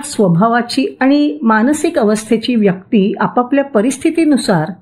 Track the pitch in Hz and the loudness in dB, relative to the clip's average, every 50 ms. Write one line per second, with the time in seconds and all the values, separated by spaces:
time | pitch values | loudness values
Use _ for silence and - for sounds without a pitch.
0 | 285 - - - 214 185 170 165 208 233 233 240 233 233 - - 262 - - - | -4 -4 -2 0 2 2 2 2 2 2 2 0 -2 -2 -2 -4 -4 -4 -2 0
1 | 254 269 285 294 294 294 294 - - 226 220 214 220 262 302 302 - 339 339 302 | 0 2 2 2 2 0 -2 -2 0 0 2 2 2 2 0 0 -2 -2 0 0
2 | 233 208 214 214 - - 233 226 226 - 247 226 208 196 180 185 - - - 214 | 0 0 0 -2 -2 -2 -2 -2 0 -2 0 2 2 0 0 -2 -4 -2 0 0
3 | 190 208 - - 214 - - 254 247 240 285 277 277 277 - 214 208 262 254 - | 2 0 0 -2 -4 -2 0 -2 -2 0 0 -2 -2 0 0 0 0 0 -2 -2
4 | - 330 320 339 330 302 294 233 - - 202 160 151 165 185 - | -2 -2 0 0 2 2 2 2 2 0 0 0 0 -4 -8 -12